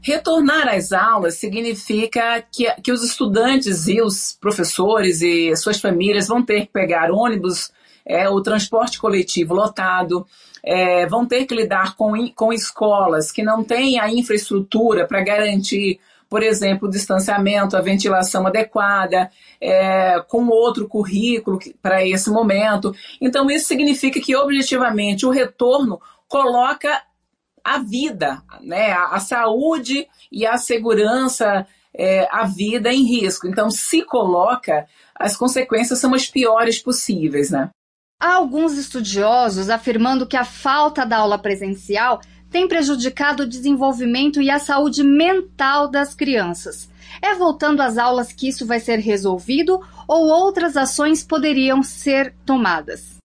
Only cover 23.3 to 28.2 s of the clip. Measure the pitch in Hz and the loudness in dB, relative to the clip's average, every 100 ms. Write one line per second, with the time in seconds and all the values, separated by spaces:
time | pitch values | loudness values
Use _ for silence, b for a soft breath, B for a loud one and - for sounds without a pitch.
23.3 | 269 277 302 - 285 294 285 262 262 - | 2 0 0 -2 0 0 2 -2 -2 -2
24.3 | 262 285 277 262 254 247 214 202 196 254 | 0 2 0 0 0 0 0 -2 0 0
25.3 | 262 247 - 247 277 254 180 b b _ | 2 -2 0 2 2 0 -4 b b _
26.3 | 277 262 247 254 294 294 294 _ _ _ | 0 2 2 0 0 -2 -4 _ _ _
27.3 | _ _ _ - 277 220 240 294 196 | _ _ _ -4 -4 -4 -4 -4 -2